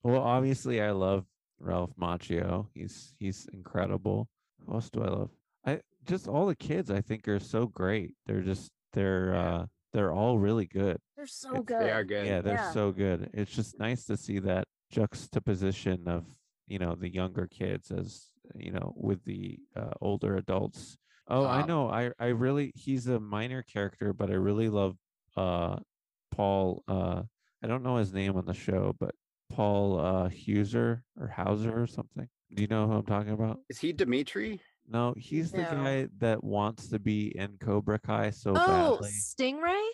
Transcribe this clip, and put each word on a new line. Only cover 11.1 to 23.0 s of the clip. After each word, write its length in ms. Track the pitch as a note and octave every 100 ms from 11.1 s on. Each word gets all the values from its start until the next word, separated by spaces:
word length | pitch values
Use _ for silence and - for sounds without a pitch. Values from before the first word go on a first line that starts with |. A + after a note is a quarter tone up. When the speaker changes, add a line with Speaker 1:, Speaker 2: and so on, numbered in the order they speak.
| -
Speaker 3:
They're 100 | C#4+
so 280 | - C4+ B3+
Speaker 1:
It's 100 | A3
Speaker 3:
good. 160 | A#3
Speaker 2:
They 100 | -
are 120 | A2
good. 220 | G2 G#2 G2+
Speaker 1:
Yeah, 140 | F#2+
they're 140 | F#2+ G2+
Speaker 3:
Yeah. 160 | -
Speaker 1:
so 200 | A2+ G2+
good. 380 | F#2+ G2 F2 F#2+
It's 180 | G#2+ G2+
just 280 | - G#2+ -
nice 260 | A2 B2+ -
to 120 | G2+
see 220 | - G2+
that 280 | F#2+ F#2 - _ _
juxtaposition 1160 | - G#2+ - - - - F#2+ G2 G2 G2+ F#2 F2
of, 180 | F2 E2 - _ _ -
you 120 | G2
know, 160 | F2 F2
the 140 | F2+
younger 380 | F2+ F#2 F2+ F2+
kids 440 | - F#2+ F#2+ -
as, 360 | F#2+ F#2 - - _ - -
you 160 | F2
know, 220 | F#2 F2+ -
with 280 | G#2+ F#2 -
the, 340 | G2 F#2+ - - -
uh, 160 | A2 -
older 340 | - G2+ G2+ F#2+
adults. 600 | F#2+ F#2+ G2+ - - - _ _ -
Oh, 160 | B2+ C#3
I 160 | B2+
Speaker 2:
Um, 60 | D3+
Speaker 1:
know. 220 | E3 B2
I, 220 | A2 B2 -
I 80 | A#2+
really, 440 | A#2 B2+ C#3+ C#3+ -
he's 320 | - C3+